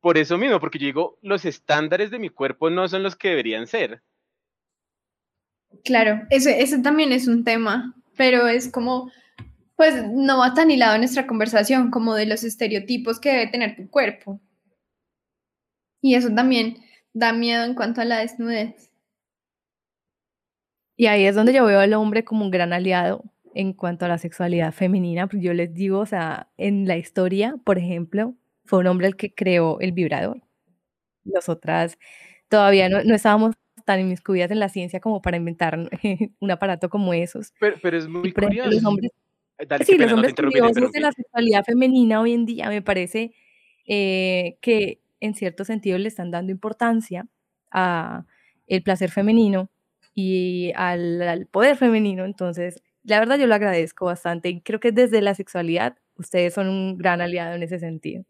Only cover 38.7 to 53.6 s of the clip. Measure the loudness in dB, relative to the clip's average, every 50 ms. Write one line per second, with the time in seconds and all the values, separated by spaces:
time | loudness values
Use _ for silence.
38.7 | 2 4 4 2 0 0 -4 -6 _ _ _ _ _ _ _ _ _ _ -6 -4
39.7 | -2 0 4 4 6 6 6 4 4 4 2 2 0 0 -2 2 4 4 4 4
40.7 | 4 2 0 0 0 0 -2 -2 -2 -4 -14 _ -4 -2 2 4 2 2 2 2
41.7 | 2 4 4 4 6 6 6 6 4 2 2 2 2 0 -2 -2 -4 -6 -6 -4
42.7 | -4 -4 -2 -2 -2 -2 -2 -4 -6 -6 -6 -8 _ _ _ _ _ _ _ _
43.7 | _ _ _ -4 -2 -2 0 0 0 0 0 0 0 -2 -2 -4 -8 _ 0 2
44.7 | 2 2 2 -2 -6 _ _ _ _ _ -8 -8 -6 -6 -6 -8 -6 -8 -8 -6
45.7 | -6 -4 -2 -2 -2 -2 -2 -6 -8 -8 -10 -8 -8 -6 -6 -6 -8 -8 -8 -10
46.7 | -6 _ 0 0 0 0 -2 -6 -12 -12 -12 -16 _ _ _ _ _ _ _ _
47.7 | -4 -2 0 0 -2 -2 -4 -6 -10 -12 -14 _ _ _ _ _ _ _ _ _
48.7 | -4 -2 0 0 -2 0 -2 -4 -2 0 2 4 4 4 4 4 2 0 -4 -6
49.7 | _ _ _ _ _ _ _ _ _ -4 -2 -2 0 0 -2 -2 -4 -4 -4 -6
50.7 | -4 -4 -2 -2 -2 -2 -2 -4 -4 -2 -2 -4 -4 -6 -8 _ 0 4 4 4
51.7 | 4 4 2 2 4 2 0 0 -2 -4 -8 -10 -8 _ -6 -6 -6 -6 -8 -8
52.7 | -10 -14 _ _ _ _ _ 0 0 0 2 2 2 2 2 2 2 2